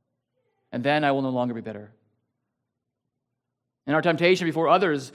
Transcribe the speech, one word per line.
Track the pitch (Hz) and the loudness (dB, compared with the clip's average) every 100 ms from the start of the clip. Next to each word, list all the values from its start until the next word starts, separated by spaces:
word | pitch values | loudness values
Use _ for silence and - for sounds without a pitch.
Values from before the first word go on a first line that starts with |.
| _ _ _ _ _ _ _ | _ _ _ _ _ _ _
and | 123 | -4
then | 135 151 | 0 2
I | 147 | 2
will | 139 | 0
no | 131 | 0
longer | 127 123 | -2 -4
be | 113 | -4
bitter." | 107 104 104 _ _ _ _ _ _ _ _ _ _ _ _ _ _ _ _ _ _ _ - | -10 -14 -16 _ _ _ _ _ _ _ _ _ _ _ _ _ _ _ _ _ _ _ -2
And | 151 | 0
our | |
temptation | 170 156 175 185 170 | 0 2 2 2 0
before | 156 156 | 0 2
others | 180 190 147 123 | 4 2 -2 -6